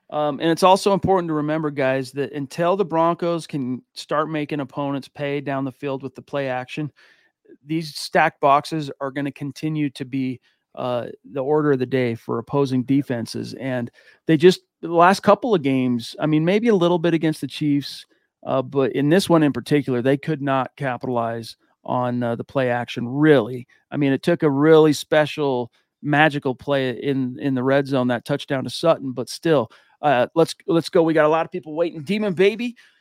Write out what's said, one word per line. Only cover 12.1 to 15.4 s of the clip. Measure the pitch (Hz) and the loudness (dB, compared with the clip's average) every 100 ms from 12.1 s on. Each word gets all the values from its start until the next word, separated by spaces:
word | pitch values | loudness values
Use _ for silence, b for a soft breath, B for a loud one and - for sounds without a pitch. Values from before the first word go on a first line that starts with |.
for | 113 - 117 | -2 -6 -6
opposing | - 143 135 127 | -2 0 0 0
defenses. | 120 139 135 117 113 113 117 | 2 0 0 -4 -6 -8 -10
And | 110 135 127 117 b b b - | -8 -6 -6 -6 b b b 0
they | 160 | 6
just, | 180 180 _ _ | 6 6 _ _
the | 165 | -2
last | 170 175 196 | 4 4 4
couple | 202 202 | 4 4